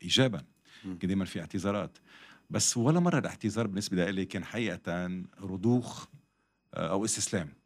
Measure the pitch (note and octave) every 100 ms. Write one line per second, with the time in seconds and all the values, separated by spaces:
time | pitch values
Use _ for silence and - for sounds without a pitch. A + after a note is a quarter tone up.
0 | F2 - C3 E2 - _ _ - F#2+ F2
1 | F#2 G2 F2+ F#2 D#2+ F#2+ G2 G2+ E2 -
2 | _ - - - - G#2+ - A#2+ A#2+ F3
3 | F3 D3+ F2 - G#2+ G#2+ A2+ F#2+ G2 F#2
4 | F2 F#2+ F#2 G2 E2+ A2 G#2+ F2+ F2+ F2
5 | F2+ F2+ F#2 - G2 F#2+ A2+ B2 A#2 -
6 | - - _ _ _ _ _ - E2 G2
7 | A2 - - G#2 D2 -